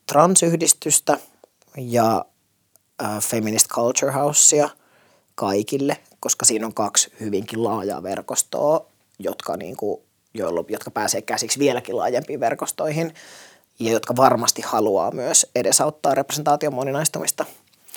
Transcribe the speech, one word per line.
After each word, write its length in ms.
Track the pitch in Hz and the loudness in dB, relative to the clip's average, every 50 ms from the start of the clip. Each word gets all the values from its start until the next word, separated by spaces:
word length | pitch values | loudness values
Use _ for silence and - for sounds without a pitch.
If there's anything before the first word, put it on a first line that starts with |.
| _ - - | _ 0 4
transyhdistystä 1040 | 143 160 180 190 180 - 170 170 165 165 147 - - - 165 147 - - - 147 - - - _ _ _ _ _ _ _ _ - | 6 6 6 6 4 4 4 2 2 2 2 0 0 0 0 0 0 2 2 0 0 -2 -8 _ _ _ _ _ _ _ _ -14
ja, 480 | 139 131 120 117 120 113 110 110 92 - - _ _ _ _ _ _ _ _ _ _ _ _ _ - 127 | -12 -6 0 2 4 4 4 4 2 -2 -6 _ _ _ _ _ _ _ _ _ _ _ _ _ -8 -6
ö, 20 | - 107 104 101 | -6 -4 -4 -4
Feminist 460 | - - 117 107 107 107 113 - - | -2 -2 -2 -2 0 0 0 0 0
Culture 440 | - 127 120 117 127 - - 139 135 | 0 0 0 0 0 0 0 0 0
Housea 560 | 139 143 147 147 - - - 156 147 147 147 - _ _ _ _ _ _ _ _ _ _ _ _ | 0 0 0 2 4 4 4 6 4 4 2 -2 _ _ _ _ _ _ _ _ _ _ _ _
kaikille, 600 | - - 98 98 101 107 - - 135 135 143 - - _ _ _ _ | -4 -2 0 0 0 0 -2 -2 -2 -2 -2 -2 -4 _ _ _ _
koska 240 | - - - - - | -6 -6 -4 0 0
siinä 220 | - 113 107 110 | 0 0 0 -2
on 80 | 113 104 | -4 -4
kaksi 380 | - 104 101 - - - - - - | -4 -4 -2 0 0 -2 -2 -4 -10
hyvinkin 440 | 110 107 98 95 110 - - 113 117 | -6 -4 -2 -2 -4 -4 -4 -2 -2
laajaa 380 | 110 107 110 92 98 98 - 87 | -2 -2 -2 -4 -4 -6 -6 -6
verkostoa, 840 | 92 98 - - - 127 - - _ - - - 147 156 160 - _ _ _ _ _ _ - | -8 -8 -8 -8 -6 -4 -4 -4 _ -2 0 2 2 2 2 0 _ _ _ _ _ _ -8
jotka 380 | 98 90 - - - - 92 | -6 -6 -6 -6 -6 -6 -6
niinku, 460 | 87 - 85 90 - - 104 90 - _ _ _ _ _ _ - | -6 -8 -10 -10 -6 -4 -4 -4 -6 _ _ _ _ _ _ -10
joilla, 300 | 110 98 82 85 85 82 - | -6 -4 -4 -2 -4 -4 -4
jotka 220 | 107 107 - - | -8 -10 -8 -8
pääsee 320 | - 110 107 110 - - - | -6 -4 -2 -2 -2 -4 -4
käsiksi 360 | - 110 104 - 110 - 135 | -4 -4 -4 -4 -4 -2 2
vieläkin 380 | 143 139 127 - - - 95 | 2 2 2 0 -2 -4 -4
laajempiin 440 | 113 85 113 127 120 151 - 147 135 | -2 0 0 0 -2 -2 -4 -4 -2
verkostoihin 760 | 127 113 147 - 156 - - - - 156 151 156 165 160 160 - - - - - - - - _ _ _ _ - | -2 -2 -2 -2 -6 -6 -6 -4 -4 -2 -2 -2 -4 -4 -6 -12 -20 -20 -20 -20 -20 -20 -20 _ _ _ _ -4
ja 140 | 120 113 113 | -2 0 0
jotka 240 | 113 - - 123 | 0 0 0 2
varmasti 460 | 120 135 127 123 113 117 - - - - | 4 6 6 6 4 2 0 -2 -2 -4
haluaa 480 | - - 113 107 107 98 98 82 107 | -4 0 0 2 2 2 2 0 0
myös 360 | 139 160 123 139 170 - - - - | -2 -4 -2 2 2 2 2 2 0
edesauttaa 600 | 123 123 - - - 139 151 151 - - 151 135 | 0 0 2 2 2 2 0 -2 0 0 0 2
representaation 600 | 135 135 - - 147 147 147 147 147 - 151 139 | 0 0 -2 -4 -4 0 2 2 2 2 -2 -2
moninaistumista. 720 | 127 135 139 135 139 156 156 - 151 156 - - - 151 - - - _ _ _ _ _ - - | -2 -4 -4 -2 -2 -2 -2 -2 -4 -6 -6 -4 -4 -6 -8 -10 -20 _ _ _ _ _ -20 -16